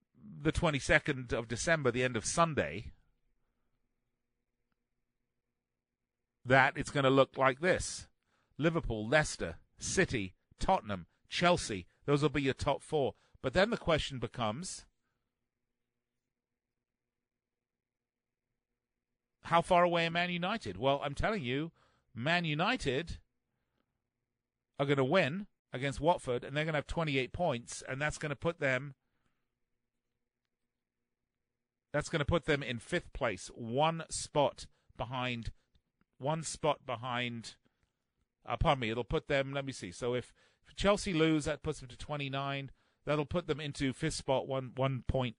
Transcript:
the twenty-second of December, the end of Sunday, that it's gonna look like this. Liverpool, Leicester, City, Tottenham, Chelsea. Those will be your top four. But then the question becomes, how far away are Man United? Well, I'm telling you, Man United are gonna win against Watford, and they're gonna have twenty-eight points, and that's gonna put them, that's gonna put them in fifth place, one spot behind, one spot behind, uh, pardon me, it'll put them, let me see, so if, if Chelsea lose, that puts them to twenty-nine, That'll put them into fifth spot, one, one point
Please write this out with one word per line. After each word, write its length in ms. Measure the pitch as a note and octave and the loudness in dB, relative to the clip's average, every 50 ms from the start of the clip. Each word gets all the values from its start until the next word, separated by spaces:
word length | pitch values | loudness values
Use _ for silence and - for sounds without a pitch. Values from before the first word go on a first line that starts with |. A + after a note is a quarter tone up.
| _ _ _ _ - - - D#3 | _ _ _ _ -20 -18 -16 -2
the 100 | C#3+ D#3+ | -2 0
twenty-second 800 | D3+ - F3 E3+ D3 C3+ - - F3 D3+ - - C#3+ B2+ C3 A#2 | 0 2 0 2 0 0 2 4 4 4 4 2 -2 -2 -2 -4
of 160 | C#3 A#2 A#2 A2+ | -2 -4 -2 -4
December, 420 | A#2+ A2+ - E3+ E3 D#3+ C#3 B2 | -4 -4 0 0 0 4 4 2
the 120 | A2+ B2+ | 2 4
end 140 | B2+ B2+ B2 | 0 2 0
of 80 | A2 - | 0 -2
Sunday, 680 | - - E3 E3+ E3 D3 A#2 F2 D2 D2+ G2+ - - - _ _ _ _ _ _ _ _ _ _ _ _ _ _ _ _ _ _ _ _ _ _ _ _ _ _ _ _ _ _ _ _ _ _ _ _ _ _ _ _ _ _ _ _ _ _ _ _ _ _ _ _ _ _ _ _ _ _ _ _ _ _ _ _ _ _ _ _ _ _ | -2 2 2 2 2 2 0 0 -2 -4 -8 -10 -12 -16 _ _ _ _ _ _ _ _ _ _ _ _ _ _ _ _ _ _ _ _ _ _ _ _ _ _ _ _ _ _ _ _ _ _ _ _ _ _ _ _ _ _ _ _ _ _ _ _ _ _ _ _ _ _ _ _ _ _ _ _ _ _ _ _ _ _ _ _ _ _
that 320 | A#2+ B2+ C3+ B2+ C#3+ - | 6 6 6 6 6 2
it's 140 | D3+ C3+ - | -2 -8 -4
gonna 200 | - D3 C3+ C3 | 0 2 4 6
look 280 | C3+ C3+ C3 - - - | 6 6 6 4 2 2
like 220 | C3 C3+ C3 C3 | 4 4 4 2
this. 480 | D#3+ F#3 D#3+ G2+ - - - - - - _ _ _ _ _ _ _ _ _ - | 2 2 2 2 0 -6 -8 -10 -12 -16 _ _ _ _ _ _ _ _ _ 0
Liverpool, 500 | C3+ E3+ E3 E3 - - A#2 G#2+ G#2+ A2 | 0 0 0 0 -2 -2 -4 -4 -2 2
Leicester, 480 | C#3 D#3 D3+ - - - G#2 E2+ E2 - - _ _ - | 2 2 2 2 -4 -6 -6 -6 -6 -10 -18 _ _ -12
City, 560 | - - - F#3 F3 - - A#2 G2 F#2 - _ _ _ - _ | -8 -4 2 2 2 2 0 -4 -4 -4 -10 _ _ _ -8 _
Tottenham, 480 | - - F#3+ - - G#2 G#2 F2+ E2+ _ _ _ _ _ | 2 2 2 2 2 -4 -6 -6 -6 _ _ _ _ _
Chelsea. 580 | - - F3+ F3 F3+ - - - A2+ F#2 E2+ _ _ _ _ | -2 2 4 4 4 4 0 -4 -4 -6 -6 _ _ _ _
Those 160 | - C#3+ C#3+ | 0 2 4
will 60 | C#3+ D3+ | 2 2
be 140 | C3 D3 | 2 2
your 120 | C#3 B2+ B2 | 0 0 0
top 280 | - - D3 C#3 - | 0 0 -2 -2 -2
four. 320 | - - - D3+ C3+ A2 - _ _ _ _ - | -4 -2 0 0 0 0 -2 _ _ _ _ -6
But 120 | - C3+ A#2+ | -6 0 4
then 160 | F3+ G3 A#3 | 4 2 4
the 60 | A#3+ | 2
question 420 | - - - E3 C#3+ - - C#3 B2+ | -4 0 2 2 2 2 -2 -6 -8
becomes, 640 | B2 A#2 - - A#2 G#2+ G#2+ D3 F3+ - - - - _ _ _ _ _ _ _ _ _ _ _ _ _ _ _ _ _ _ _ _ _ _ _ _ _ _ _ _ _ _ _ _ _ _ _ _ _ _ _ _ _ _ _ _ _ _ _ _ _ _ _ _ _ _ _ _ _ _ _ _ _ _ _ _ _ _ _ _ _ _ _ _ _ _ _ _ _ _ _ _ _ _ _ _ _ _ _ _ _ _ _ - | -8 -8 -4 -2 -2 -2 -2 -4 -8 -10 -12 -14 -16 _ _ _ _ _ _ _ _ _ _ _ _ _ _ _ _ _ _ _ _ _ _ _ _ _ _ _ _ _ _ _ _ _ _ _ _ _ _ _ _ _ _ _ _ _ _ _ _ _ _ _ _ _ _ _ _ _ _ _ _ _ _ _ _ _ _ _ _ _ _ _ _ _ _ _ _ _ _ _ _ _ _ _ _ _ _ _ _ _ _ _ -4
how 180 | - E3+ E3+ | 2 2 2
far 200 | E3+ - F#3 F3 | 4 6 6 6
away 240 | F3 F3 E3+ E3+ E3 | 6 6 4 2 2
are 40 | E3 | 2
Man 200 | E3 F3 F3 F3 | 0 0 0 0
United? 460 | F3 F3 E3+ F3+ A3 A3+ - - - | -2 -2 -2 -2 -4 -4 -6 -8 -6
Well, 240 | F#2 A#2+ C3+ C#3 C#3+ | 0 2 2 2 2
I'm 120 | - D3 C#3+ | 0 -6 -4
telling 280 | - - F#3 A3 G#3 | -2 -2 -2 0 -2
you, 300 | C3+ A#2+ B2+ C#3 D#3 E3 - _ _ _ _ _ _ _ _ | -2 -2 0 -2 -2 -4 -8 _ _ _ _ _ _ _ _
Man 300 | A2 A#2 D3+ E3+ F3 F3 | -4 0 0 2 2 2
United 720 | D#3+ D3 D3+ F3 G#3 B3+ B3 - D3 B2 C3+ E3 E3 - - - _ _ _ _ _ _ _ _ _ _ _ _ _ _ _ _ _ _ _ _ _ _ _ _ _ _ _ _ _ _ - | 0 0 0 0 0 0 0 0 0 0 0 -2 -6 -10 -14 -14 _ _ _ _ _ _ _ _ _ _ _ _ _ _ _ _ _ _ _ _ _ _ _ _ _ _ _ _ _ _ -2
are 80 | D3 | 2
gonna 180 | C#3+ D3 C#3 C3 | 2 4 4 4
win 420 | B2+ D#3+ F#3+ E3 C3 D3+ G3 G#3 - _ _ _ _ | 4 4 4 4 2 -2 -4 -8 -10 _ _ _ _
against 280 | - B2+ C3 C#3+ C3 - | -8 -4 -4 -4 -4 0
Watford, 440 | C#3 D#3+ F3 C3 - C3 A#2+ B2 - | 2 2 2 2 0 -2 -2 -2 -4
and 120 | - C#3 | -4 -4
they're 80 | D3 D#3 | -2 -2
gonna 140 | E3 D#3+ C#3+ | 0 -2 -2
have 80 | C3+ | -2
twenty-eight 460 | - - E3+ E3 D#3 C#3 C3+ B2+ B2 | -2 -4 -2 -2 0 0 0 0 -2
points, 500 | - - F3+ E3 C3+ A#2+ A#2+ - - - - - | -2 -2 0 0 0 -2 -6 -10 -14 -12 -8 -8
and 120 | C3 C3 | -6 -4
that's 180 | D3 D3+ D3 - | -4 -4 -4 -4
gonna 180 | D#3+ D3+ C#3+ | -6 -6 -6
put 240 | - - E3+ E3+ - | -4 -4 -4 -4 0
them, 340 | D3+ C3+ C3 B2+ C#3 D3 C3+ _ _ _ _ _ _ _ _ _ _ _ _ _ _ _ _ _ _ _ _ _ _ _ _ _ _ _ _ _ _ _ _ _ _ _ _ _ _ _ _ _ _ _ _ _ _ _ _ _ _ _ _ _ _ _ _ _ _ _ | 0 0 0 0 -4 -8 -14 _ _ _ _ _ _ _ _ _ _ _ _ _ _ _ _ _ _ _ _ _ _ _ _ _ _ _ _ _ _ _ _ _ _ _ _ _ _ _ _ _ _ _ _ _ _ _ _ _ _ _ _ _ _ _ _ _ _ _
that's 160 | - D3 D3 - | -4 -4 -4 -2
gonna 160 | - D#3+ C#3+ | -2 -2 0
put 200 | - E3+ E3+ - | 2 0 0 2
them 180 | - D3+ C#3 | 2 0 0
in 160 | C#3+ - B2 A#2 | 0 -6 -8 -8
fifth 340 | - - - F3 - - | -6 -4 -4 -4 -4 -6
place, 380 | _ - C3+ A#2 G2+ F#2 - - - | _ -4 -2 -2 -2 -4 -8 -14 -12
one 500 | - B2 A2+ A#2 C3+ D3+ E3 E3 E3 D#3+ - | -10 -8 -4 0 2 2 2 2 -2 -8 -8
spot 560 | - - - - _ D3 C#3+ B2 - - - - _ _ _ _ _ | -8 -10 -10 -2 _ 2 2 2 2 -4 -18 -18 _ _ _ _ _
behind, 540 | - B2+ A#2 C3 B2+ B2 B2+ A#2+ A#2 A2 - - _ _ _ _ _ _ _ _ _ _ _ _ _ | -10 -8 -6 -4 -4 -4 -4 -4 -4 -6 -10 -10 _ _ _ _ _ _ _ _ _ _ _ _ _
one 240 | B2+ C3+ D#3 E3 | -2 -2 -2 -2
spot 420 | D3+ - - - - D#3 C#3+ - - | -4 -8 -8 -2 0 0 0 0 -4
behind, 720 | - B2 A2+ A#2+ C3 A#2+ A#2+ B2 A#2+ A#2+ A#2 A2 - - _ _ _ _ _ _ _ _ _ _ _ _ _ _ _ _ _ _ | -8 -8 -6 -4 -4 -2 -2 -2 -2 -6 -8 -12 -12 -16 _ _ _ _ _ _ _ _ _ _ _ _ _ _ _ _ _ _
uh, 120 | A2 A#2+ | -8 -2
pardon 240 | - - E3 D3 C3 | 2 4 4 4 4
me, 100 | B2 G#2+ | 2 -2
it'll 140 | A2+ A#2+ A#2 | 0 -2 -2
put 240 | - - D#3+ - - | -2 -4 -4 -2 0
them, 240 | D3 C#3 C3+ C3+ | 0 0 0 -2
let 120 | C#3 C#3 C#3 | -4 -6 -6
me 80 | C3+ | -6
see, 180 | B2 - - F#2 | -8 -8 -10 -12
so 240 | E2+ - C3 A#2+ B2 | -8 -4 -4 -2 -2
if, 180 | B2 A2+ - _ _ _ _ _ _ _ | -2 -4 -8 _ _ _ _ _ _ _
if 100 | - - | -20 -10
Chelsea 380 | - - G3 G#3 G3 - G#3 F#3 | 0 2 2 2 2 0 -2 2
lose, 320 | D#3 D#3+ D#3+ D#3+ D#3 C3+ | 4 4 4 4 2 0
that 160 | D#3+ D3+ C#3 | -2 -6 -4
puts 180 | - D#3 C#3+ - | -4 -6 -6 -6
them 80 | C3+ B2 | -10 -16
to 80 | A#2+ | -14
twenty-nine, 720 | - - - D3+ D3 C#3 C#3 C3 C3+ C#3 C#3 C#3 C#3 C#3 C3 - _ _ _ _ _ _ | -14 -10 -8 -6 -4 -4 -4 -4 -4 -4 -4 -4 -4 -6 -8 -12 _ _ _ _ _ _
That'll 220 | - D3 D3+ D3+ | -2 0 0 0
put 200 | - - F3+ E3 | 0 -2 -4 0
them 140 | - D3 C3+ | -2 -4 -2
into 320 | D#3 C#3+ C3+ - C#3+ C3+ | -2 -6 -4 0 0 0
fifth 220 | B2 - - D#3 C3+ | 0 0 -2 -4 -4
spot, 320 | - - - C3+ B2+ F2+ | -4 -2 0 0 0 0
one, 260 | - C3+ C3 C3 B2+ - | -2 -4 -4 -4 -6 -2
one 280 | B2+ C3 C3+ C3+ B2 - - | 0 0 0 0 -2 -2 0
point 280 | - C3 B2+ B2 A2+ | 0 0 0 0 -4